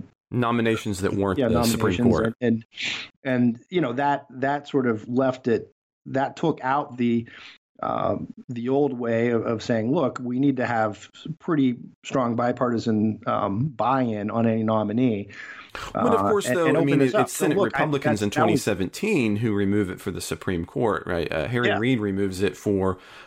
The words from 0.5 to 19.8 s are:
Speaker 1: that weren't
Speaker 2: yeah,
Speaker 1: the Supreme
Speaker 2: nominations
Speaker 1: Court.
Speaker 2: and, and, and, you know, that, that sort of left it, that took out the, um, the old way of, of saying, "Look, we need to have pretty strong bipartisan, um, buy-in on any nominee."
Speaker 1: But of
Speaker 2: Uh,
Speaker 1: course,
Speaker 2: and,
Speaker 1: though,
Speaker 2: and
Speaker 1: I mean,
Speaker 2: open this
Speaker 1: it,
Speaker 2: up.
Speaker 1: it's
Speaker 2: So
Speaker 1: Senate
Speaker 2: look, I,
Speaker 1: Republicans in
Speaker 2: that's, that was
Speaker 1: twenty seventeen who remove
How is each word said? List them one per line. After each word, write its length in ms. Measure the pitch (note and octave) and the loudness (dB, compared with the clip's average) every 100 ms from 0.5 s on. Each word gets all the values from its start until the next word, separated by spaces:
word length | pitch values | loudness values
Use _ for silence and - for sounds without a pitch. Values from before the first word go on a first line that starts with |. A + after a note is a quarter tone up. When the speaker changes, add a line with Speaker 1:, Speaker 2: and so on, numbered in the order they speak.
| A#2+ A2+ A2 A2 F#2+ | 2 2 0 -2 -2
Speaker 1:
that 140 | F#2+ | -2
weren't 240 | G2 G2 F#2+ | 0 0 2
Speaker 2:
yeah, 100 | A#2+ | 2
Speaker 1:
the 140 | A#2 | 2
Supreme 320 | A#2 A#2 G#2+ F#2 | 2 2 0 2
Speaker 2:
nominations 140 | A#2+ | 4
Speaker 1:
Court. 240 | E2 - - | 4 0 0
Speaker 2:
and, 220 | A#2+ A2+ - - - - - _ | 0 0 -2 -10 -8 -8 -12 _
and, 300 | C#3 B2+ B2 A#2 | -4 2 2 0
and, 40 | - | -4
you 100 | F3+ | -2
know, 140 | C#3 | -2
that, 320 | A#2+ C#3+ C#3 - | 0 0 0 -4
that 400 | C3 C3+ C#3+ C#3+ | -4 -2 -2 -2
sort 180 | C#3+ B2 | 0 0
of 220 | A2 G#2 | 0 -2
left 400 | B2 C3+ B2+ B2 | 0 2 0 0
it, 220 | A2 - _ _ _ | 0 -2 _ _ _
that 320 | C#3+ C3 C3+ - | -6 -2 -2 -2
took 240 | E3 - | -2 0
out 360 | B2+ C#3+ D3 B2 | 0 -2 -2 -2
the, 300 | A#2+ A#2 A#2 - - - _ - | 0 0 -2 -10 -20 -20 _ -8
um, 460 | - A1+ - - - - - | -4 -2 0 -2 -6 -14 -12
the 220 | A#2+ A#2+ | -6 -2
old 280 | C3+ C#3+ B2 | 2 0 0
way 320 | A#2 A2+ A#2+ | -2 0 2
of, 140 | A#2 | 0
of 180 | G#2+ A2+ | 0 -4
saying, 300 | - A#2 A2 | -2 0 0
"Look, 260 | D#3+ B2+ - | 0 0 -2
we 200 | B2 B2 | -4 0
need 180 | C#3+ B2+ | 2 2
to 100 | A2+ | 0
have 440 | A#2 A2 G2+ - - - D#3 | 0 -2 -4 -14 -16 -12 -10
pretty 380 | - D#3 C3 A#2+ - - - | -2 2 2 0 -8 -20 -6
strong 280 | C#3 A#2+ | -2 0
bipartisan, 880 | A2+ A#2+ B2 B2 A2+ A#2 G#2+ G#2+ G#2 - | 0 0 0 -2 0 0 2 2 0 -2
um, 400 | A2 G#2 G2 D3+ | -2 0 0 -2
buy-in 640 | A#2+ A2 C3+ B2 G#2+ G#2 | -2 0 2 0 -2 -2
on 160 | A2+ A2+ | 0 2
any 160 | A2+ | 2
nominee." 640 | A2 A2 G#2+ A2+ B2+ G#2 G#2 - - - - - - | 2 0 0 2 2 0 -4 -14 -18 -18 -16 -14 -10
Speaker 1:
But 140 | - G#2+ | -2 2
of 140 | G2+ | 2
Speaker 2:
Uh, 100 | G2 | 2
Speaker 1:
course, 160 | G3+ G3 | 2 2
Speaker 2:
and, 100 | - | 2
Speaker 1:
though, 100 | D#3+ | 2
Speaker 2:
and 100 | - | 4
Speaker 1:
I 20 | |
mean, 140 | C#3+ | 4
Speaker 2:
open 40 | C#3 | 4
this 100 | C3 | 4
Speaker 1:
it, 60 | G#3 | 4
Speaker 2:
up. 100 | - | 0
Speaker 1:
it's 80 | |
Speaker 2:
So 100 | - | 0
Speaker 1:
Senate 140 | F3+ F3+ | 2 2
Speaker 2:
look, 160 | F#3+ | 2
I, 60 | C#3 | 0
Speaker 1:
Republicans 420 | D3+ C#3+ - G#2+ | 0 0 0 0
in 60 | G#2 | 0
Speaker 2:
that's, 60 | D3 | 2
that 40 | |
was 60 | A2 | 4
Speaker 1:
twenty 100 | G#2 | 2
seventeen 800 | - F#2+ F#2 - G#3 G3 A2+ G#2 | 2 0 -2 -2 0 2 2 2
who 160 | A#2 | 0
remove 380 | G2+ G2 G#2 | 2 2 2